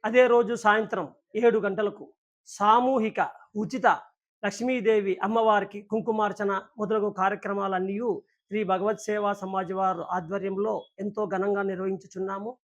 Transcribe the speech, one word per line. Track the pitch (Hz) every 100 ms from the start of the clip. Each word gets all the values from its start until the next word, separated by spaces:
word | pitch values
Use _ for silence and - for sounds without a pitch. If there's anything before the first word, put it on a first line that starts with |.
| 214
అదే | 240 254
రోజు | 240 214 233
సాయంత్రం | 214 208 220 208 151 _ _ 208
ఏడు | 233 220
గంటలకు | 202 196 208 202 - _ _ _ -
సామూహిక | - 208 226 254 269 220 - 156 - - 208
ఉచిత | 214 254 208 160 - _ _ _ 202
లక్ష్మీదేవి | 196 240 254 214 214 196 185
అమ్మవారికి | 196 226 220 208 196 208
కుంకుమార్చన | 196 220 202 220 208 - 202 190 - -
మొదలగు | 208 214 202
కార్యక్రమాలన్నీ | 202 190 202 202 202 196 190 190 202 240 170 _ _ _
శ్రీ | 208
భగవత్ | 196 190 202 214
సేవా | - 214 208
సమాజ్ | 202 190 190 180
వారు | 190 190 175
ఆధ్వర్యంలో | 165 180 165 196 190 190 214 202 - -
ఎంతో | 202 208 208
ఘనంగా | 185 202 202
నిర్వహించుచున్నాము. | 196 185 190 190 - 185 190 196 214 254